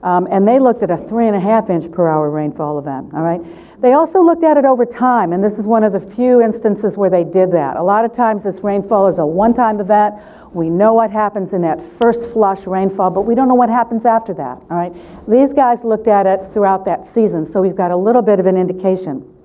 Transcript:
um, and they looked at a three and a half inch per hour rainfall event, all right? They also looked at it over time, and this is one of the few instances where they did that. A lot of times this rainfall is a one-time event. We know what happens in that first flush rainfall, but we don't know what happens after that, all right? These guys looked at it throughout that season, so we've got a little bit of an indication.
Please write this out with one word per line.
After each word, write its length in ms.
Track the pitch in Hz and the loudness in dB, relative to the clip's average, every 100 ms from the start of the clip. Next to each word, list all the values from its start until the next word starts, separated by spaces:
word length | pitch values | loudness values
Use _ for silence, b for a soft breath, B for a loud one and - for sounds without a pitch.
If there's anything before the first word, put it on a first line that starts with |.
um, 240 | 180 175 185 | 0 -2 0
and 200 | 196 202 | 0 2
they 100 | 254 | 4
looked 240 | 262 233 | 2 0
at 80 | 180 | -2
a 60 | 170 | -4
three 320 | - 226 226 | -4 -2 0
and 80 | 202 | 0
a 40 | |
half 300 | 185 226 214 | 0 0 0
inch 180 | 170 160 | -4 -4
per 160 | - 165 | -2 0
hour 220 | 156 151 | 0 -2
rainfall 500 | 151 151 147 151 147 | -4 -6 -6 -6 -6
event, 340 | 139 135 - | -8 -10 -10
all 80 | - | -6
right? 180 | 165 170 170 B B B | -4 -4 -8 B B B
They 120 | 247 | 2
also 280 | 277 320 381 | 4 2 4
looked 220 | 339 330 | 4 4
at 140 | 320 294 | 2 4
it 80 | |
over 200 | 269 254 | 2 2
time, 480 | 240 - 254 240 180 | 0 0 0 2 0
and 120 | 175 | 0
this 120 | 208 208 | -2 -2
is 120 | 208 | 0
one 160 | 226 | 2
of 80 | 214 | 2
the 80 | 190 | -2
few 420 | - - 247 247 | -8 -2 2 4
instances 540 | 226 214 220 202 208 208 | 2 0 -2 -2 -4 -2
where 140 | 196 | 0
they 120 | 180 | 0
did 300 | 165 185 185 | 0 0 2
that. 240 | 175 139 131 | 0 -2 -2
A 60 | |
lot 220 | 175 208 | 0 0
of 80 | 226 | 0
times 300 | 233 233 214 | 0 -2 -2
this 180 | 202 196 | -6 -6
rainfall 460 | 208 202 190 208 196 | -4 -4 0 2 2
is 140 | 170 | 2
a 60 | 151 | -2
one-time 520 | 165 220 240 233 214 | 0 0 2 0 -2
event. 380 | 190 208 208 208 B B B | 0 2 2 -2 B B B
We 160 | 175 165 | -6 -2
know 260 | 170 214 | 2 2
what 180 | 226 220 | 2 0
happens 400 | 214 208 208 190 | -2 -4 -4 -6
in 100 | 190 | -2
that 180 | 170 151 | -2 -4
first 480 | - - 233 233 - | -8 0 0 0 -4
flush 340 | 220 202 190 - | 0 0 0 -6
rainfall, 440 | 190 190 196 185 | -2 -2 0 -2
but 120 | 180 | 0
we 140 | 208 233 | -2 0
don't 100 | 262 | 2
know 80 | |
what 140 | 247 247 | 2 2
happens 360 | 240 233 233 | 0 -2 -2
after 300 | 233 226 226 | 0 0 -2
that, 220 | 165 135 127 - | -10 -10 -12 -8
all 80 | 175 | -6
right? 160 | 175 175 B B - | -6 -10 B B 0
These 240 | 233 277 | 2 4
guys 320 | 277 254 240 | 2 2 2
looked 240 | 233 220 220 | -2 -2 2
at 180 | 202 190 | 2 2
it 240 | 190 190 | 0 -4
throughout 360 | 214 196 190 190 | -2 0 0 -2
that 200 | 170 - | -6 -4
season, 380 | - 214 170 | 0 0 0
so 180 | 160 196 | -4 0
we've 140 | 190 190 | 0 0
got 160 | 180 | -2
a 40 | 180 | 0
little 260 | 196 240 | 2 2
bit 180 | 208 202 | 2 2
of 60 | 190 | 2
an 100 | 185 | 0
indication. 720 | 185 185 190 185 180 135 - - | -2 -2 -2 -2 -4 -10 -14 -20